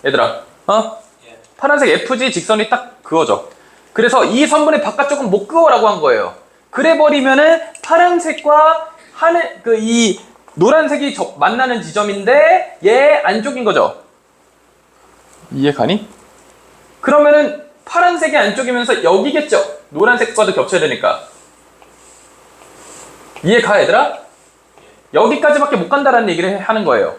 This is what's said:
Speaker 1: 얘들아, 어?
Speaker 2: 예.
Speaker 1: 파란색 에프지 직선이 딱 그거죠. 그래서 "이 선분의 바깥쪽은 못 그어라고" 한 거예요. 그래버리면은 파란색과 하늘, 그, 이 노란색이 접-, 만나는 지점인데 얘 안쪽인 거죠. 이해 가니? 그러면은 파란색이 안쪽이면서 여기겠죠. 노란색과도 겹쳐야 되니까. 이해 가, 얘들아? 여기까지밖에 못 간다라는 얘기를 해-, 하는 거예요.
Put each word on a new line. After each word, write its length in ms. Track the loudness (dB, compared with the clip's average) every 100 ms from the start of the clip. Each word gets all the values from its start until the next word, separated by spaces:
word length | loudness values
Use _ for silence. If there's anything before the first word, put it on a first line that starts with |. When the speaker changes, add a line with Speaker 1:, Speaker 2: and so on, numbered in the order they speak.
Speaker 1:
얘들아, 380 | -2 -2 -2 -4 -16 _ -2
어? 320 | -2 -2 -12 _ _ _
Speaker 2:
예. 120 | -20 _ _
Speaker 1:
파란색 320 | -2 2 2
에프지 440 | 0 -2 -4 -4
직선이 360 | -4 -2 -2 0
딱 340 | -4 -6 -20
그거죠. 460 | -4 -2 0 -2 -4 -20 -20 _ _
그래서 320 | -2 0 2
"이 220 | 0 0 2
선분의 360 | 2 2 0
바깥쪽은 480 | -2 -4 -4 -2 -2
못 160 | -4 -2
그어라고" 420 | 2 4 4 2
한 120 | 0
거예요. 340 | 0 0 -2 -10 _ _ _
그래버리면은 920 | -2 0 2 2 2 2 4 4 2 -2 -18
파란색과 1080 | -2 2 2 2 -4 -4 2 4 4 2 -4 -18 -20
하늘, 460 | -2 0 0 -2 -8
그, 140 | -2 -2
이 400 | 0 0 0 -2 -10 _ -20
노란색이 600 | 0 2 4 2 -2 -6
접-, 240 | -6 -10 -2
만나는 440 | -2 0 -2 -4
지점인데 960 | -6 -4 -4 -4 0 4 4 2 0 -2
얘 360 | 2 4 4 2
안쪽인 400 | 0 -2 -4 -4
거죠. 380 | -2 0 0 -4 _ _ _ _ _ _ _ _ _ _ _ _ _ -20 -14
이해 200 | -2 -2
가니? 360 | 0 -2 -2 -6 -20 -20 _ _ _ _ _ _ _
그러면은 640 | 0 2 4 4 2 -6 -18 _
파란색이 520 | -6 0 0 0 -2 0
안쪽이면서 680 | -2 -2 -4 -4 -2 -2
여기겠죠. 580 | 2 0 0 -4 -2 -2 -2 -8 _
노란색과도 640 | -2 0 2 -2 0 0
겹쳐야 260 | 0 -2 -2
되니까. 420 | -2 -2 -4 -4 -10 -20 _ _ _ _ -20 _ -20 _ _ _ _ _ -20 -20 -20 -20 -20 -20 -20 -8
이해 160 | 0 0
가, 200 | 2 0
얘들아? 360 | 2 2 0 -4 -18 _ _ _ _ _ _ _ _
여기까지밖에 640 | 0 0 2 0 0 0 -4
못 120 | -2
간다라는 380 | 0 2 0 0
얘기를 200 | -4 -4
해-, 60 | -4
하는 280 | -4 -4
거예요. 320 | 0 0 -2